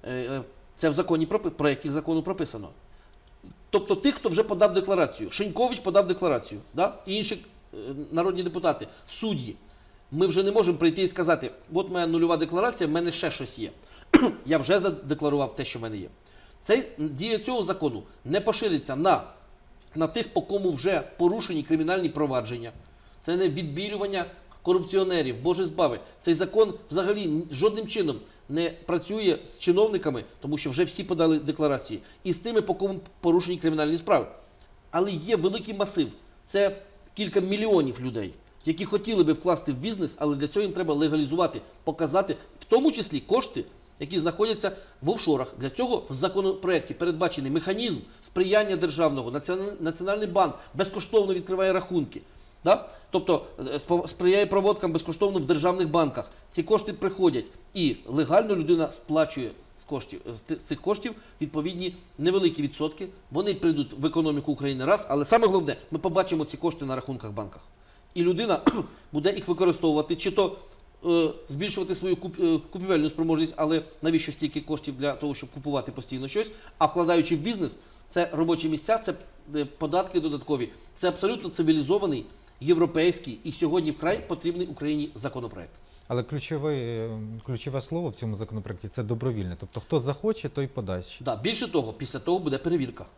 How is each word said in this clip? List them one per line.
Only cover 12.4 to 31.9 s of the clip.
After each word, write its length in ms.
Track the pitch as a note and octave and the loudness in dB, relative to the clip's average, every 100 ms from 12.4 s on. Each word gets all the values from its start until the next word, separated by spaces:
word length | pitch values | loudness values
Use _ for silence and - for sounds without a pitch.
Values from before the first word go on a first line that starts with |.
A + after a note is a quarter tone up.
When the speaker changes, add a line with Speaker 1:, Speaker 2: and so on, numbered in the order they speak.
| D#3+ F3 A#3+ - E3 | 0 0 0 0 0
Speaker 1:
в 20 | |
мене 220 | E3 F3 | 0 0
ще 180 | E3 E3 | -2 -4
щось 280 | - - - | -4 -10 -8
є. 120 | G#2+ - - - - | -10 -12 -20 -20 6
<clears throat> 400 | - A#3 - C3 | 6 6 0 0
Я 120 | D#3 | 0
вже 200 | C3 G3 | 4 4
задекларував 760 | F#3+ D3+ C3+ D3 D3 C#3+ C3+ | 2 -2 -6 -2 2 2 0
те, 100 | - | -4
що 140 | C3 A#2+ | -6 -6
в 40 | |
мене 140 | A2+ G#2 | -8 -8
є». 120 | F2 - - - - - | -12 -16 -20 -20 -20 -14
Цей, 240 | - A#3 - - | 2 2 2 -6
дія 400 | D3+ C3 G#3+ A3 | -6 -4 -2 -2
цього 240 | G#3+ B3+ | 0 -2
закону 400 | F3+ F#3+ D3+ A2 - - | 0 0 -2 -4 -12 -16
не 160 | - F#3+ | -2 0
пошириться 560 | G#3 A3 G#3+ D#3 - D3+ | 0 0 0 0 -2 0
на, 260 | F#3 C#3 - - - - - - - | 4 4 0 -18 -20 -20 -20 -20 -12
на 120 | D#3 D#3+ | -2 -2
тих, 260 | A#3+ - | -2 -2
по 100 | F4+ | -2
кому 300 | - G3+ F#3 | 0 0 0
вже 280 | C#3 D#3+ F3 - - | 0 0 0 -2 2
порушені 440 | F3 A3 - D#3+ | 2 2 -2 -4
кримінальні 460 | - D#3+ D#3+ F#3 E3 | 0 0 2 0 0
провадження. 640 | D3 D3+ B2+ A2+ A#2+ A#2 - - - - - | 0 0 0 -2 -8 -10 -16 -20 -20 -20 -10
Це 160 | - F3 | -4 0
не 120 | F#3 | 2
відбілювання 760 | D3 D#3+ D3 G3+ G#3 G3+ G3 F3 - - - | 0 -6 -6 -6 -4 -4 -4 -6 -10 -20 -6
корупціонерів, 800 | - F3+ E3 F#3+ F#3 F3 C3 A2+ | 2 2 2 0 2 2 0 -2
Боже 220 | D3+ F3+ | 0 0
збави. 360 | F3+ D#3 D#3 A#2 - - | 0 2 0 0 -10 -6
Цей 140 | - | 0
закон 400 | D#3+ F#3 G#3+ G#3+ - - | 0 2 4 4 2 -4
взагалі 340 | D#3 F#3 G#3 | -2 0 0
н-, 180 | F3+ D3+ E3+ | 0 -2 -2
жодним 340 | C#3 G#3 G#3+ A3 | 2 2 2 -4
чином 300 | A3 E3 A#2 - - - | -2 -2 -2 -10 -20 -6
не 220 | D3+ E3+ | -2 -2
працює 680 | - - E3+ - G#3+ G3 D3+ | -4 -2 -2 -2 0 2 2
з 140 | - - | -4 -2
чиновниками, 680 | - F3+ A3 G3 D#3 B2 - - | 4 6 4 2 -2 -4 -8 -10
тому 180 | C#3 D3 | -4 -4
що 120 | D3 | -2
вже 140 | C3 | 0
всі 200 | F3 - | 0 -2
подали 340 | E3+ E3+ D#3+ D#3 | -4 2 4 4
декларації, 600 | C#3+ D3+ D3+ C3 - | 0 0 0 0 -4